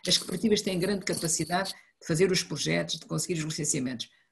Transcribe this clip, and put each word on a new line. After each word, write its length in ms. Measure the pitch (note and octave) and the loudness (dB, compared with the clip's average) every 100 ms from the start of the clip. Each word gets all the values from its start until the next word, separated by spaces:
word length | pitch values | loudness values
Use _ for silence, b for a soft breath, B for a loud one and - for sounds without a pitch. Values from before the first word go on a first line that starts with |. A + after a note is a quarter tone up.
| - | 0
As 100 | E3+ | 2
cooperativas 440 | - F3+ A3 G#3 | 0 0 2 4
têm 180 | G#3 F#3 | 2 0
grande 240 | F#3 G3+ | 0 0
capacidade 720 | - F3+ E3 - D#3+ F3+ F#3+ | -2 -2 0 -2 0 -2 -2
de 340 | - - _ - | -6 -16 _ -2
fazer 240 | D#3+ F#3+ | 4 4
os 100 | F#3 | 4
projetos, 560 | - D3 D#3 E3 E3 - | 0 -2 0 0 0 -6
de 80 | - | -4
conseguir 280 | D#3+ - | -4 -2
os 100 | E3 | -2
licenciamentos, 680 | D#3 D#3 D3 C#3 B2+ A#2+ - b b | -2 -2 -2 0 -2 -6 -10 b b